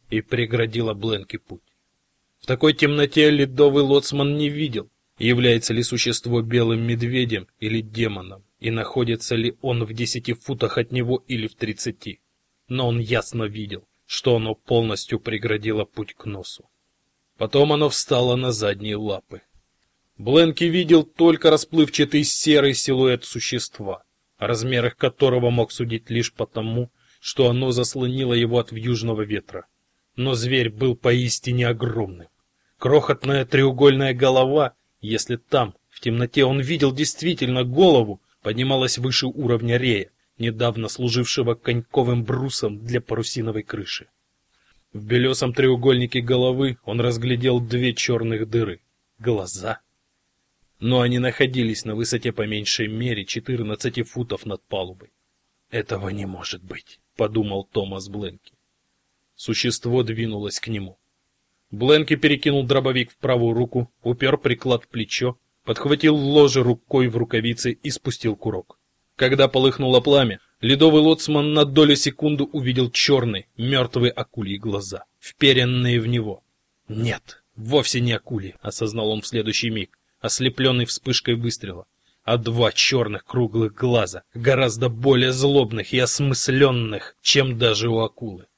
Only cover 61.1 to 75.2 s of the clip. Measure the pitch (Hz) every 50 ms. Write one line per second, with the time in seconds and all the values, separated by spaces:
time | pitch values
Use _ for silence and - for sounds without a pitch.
61.1 | _ _ _ _ _ _ _ _ _ _ _ _ - 101 117 131 151 156 156 -
62.1 | 156 131 156 151 147 135 - 151 143 139 131 120 139 135 131 135 127 127 120 -
63.1 | - _ - 131 127 120 117 117 113 117 123 120 - 123 120 - _ _ - 120
64.1 | 123 120 135 135 147 143 - 143 123 - - 131 120 117 - _ - 117 107 -
65.1 | - - 127 123 120 - _ _ _ _ _ - 110 - - 143 151 147 156 156
66.1 | 151 147 139 139 147 151 147 139 123 135 123 123 120 - _ - - 135 127 123
67.1 | 110 120 120 - - 113 110 120 117 - - 123 117 - - - - - - 135
68.1 | 117 - - 113 104 - - 117 95 92 - - - _ _ _ _ _ _ _
69.1 | _ - 131 131 135 135 135 127 - 135 131 135 127 - 139 127 127 123 - 147
70.1 | 139 139 131 113 95 - _ _ _ _ - 117 139 143 160 160 151 151 151 160
71.1 | 160 156 - - 151 147 147 151 151 151 147 143 135 156 151 147 143 139 - 139
72.1 | 135 - 151 151 151 143 143 - - 151 127 127 127 131 127 120 - - - -
73.1 | 143 131 120 117 104 95 - _ _ - 117 127 139 131 123 113 - 127 120 123
74.1 | - - 113 - _ 117 104 95 98 101 107 113 98 101 98 92 95 - - _
75.1 | _ _